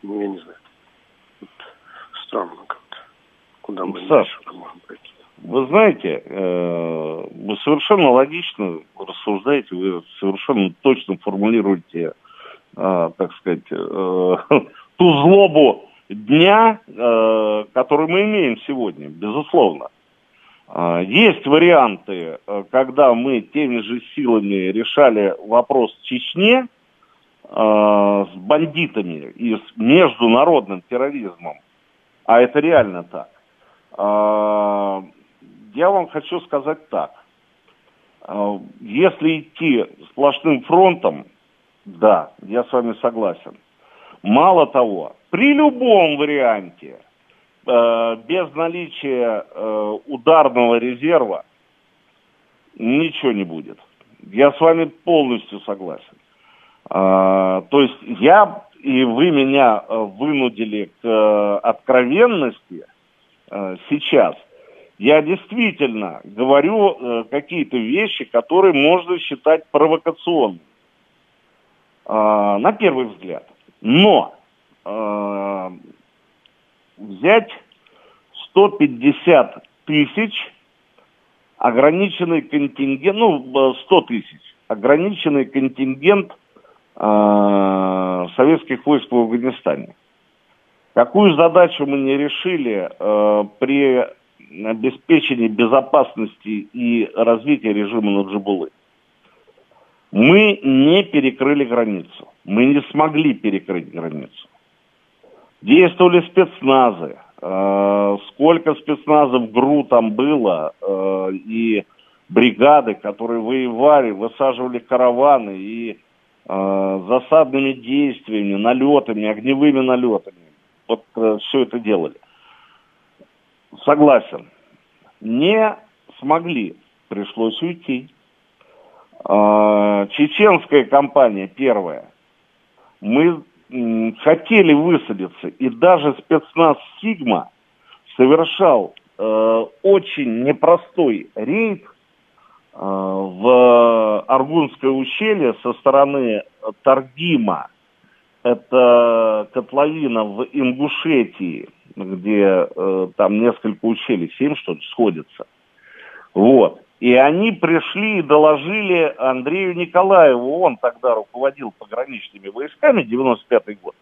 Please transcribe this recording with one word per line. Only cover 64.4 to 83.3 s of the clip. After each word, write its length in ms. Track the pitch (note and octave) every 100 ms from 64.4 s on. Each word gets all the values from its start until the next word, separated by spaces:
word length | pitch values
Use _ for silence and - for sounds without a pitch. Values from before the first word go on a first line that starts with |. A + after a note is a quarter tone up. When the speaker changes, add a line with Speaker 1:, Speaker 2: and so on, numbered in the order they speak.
| _ _ _ - _ _
Speaker 2:
Я 240 | G#2+ D#3
действительно 1000 | D3+ F#3 - A3+ A3+ D#3 C3+ A2 G2 D2+
говорю, 720 | - G#2 C3 C#3 D3+ A3 G3+ -
э, 240 | B2 A#2 A2+
какие-то 480 | C#3 C#3+ F3 C#3+ B2+
вещи, 480 | A2 D#3+ G#3+ - C3
которые 480 | A#2 - F3 F#3+
можно 440 | D3 C#3+ F3+ E3+ F3+
считать 460 | - C3+ - D#3+ -
провокационными. 880 | D3+ D#3 D#3+ - D#3+ - E3 A#2 E2+ D#2 _ _ _ _ _ _ _ _ _ _ _ _ _ -
А, 520 | A2 G#2+ G#2+ G#2 G2+
на 160 | A#2
первый 320 | G#3 G3+ C3 A#2+
взгляд. 420 | G2 F#2 D#2+ _ _ _ _
Но, 560 | G#2+ C#3+ G#3 D#3 - - _ _ _ _
э, 840 | F2 G#2+ G#2+ G#2 G2+ G2+ G2 G2 F#2 F2+ - _ _ _ _ _ _ _ _ _ _ _
взять 520 | G#2 F#2+ D3+ A3 A3 - _ _ _ _ _ _ _ - -
сто 240 | F#3 G3+
пятьдесят 960 | G3+ D3 A#2+ C3 C#3 - D#3 A#2+ - _ _ -
тысяч 480 | D3+ D3 - A3 - - _ _ _ _ _ _ _ _ _ _ _
ограниченный 840 | A#2+ A#2 C#3+ E3+ G3+ - F3 E3
контингент, 760 | A#2+ D3 C#3+ - C#3 C3+ D#3+ G3+
ну, 540 | A#3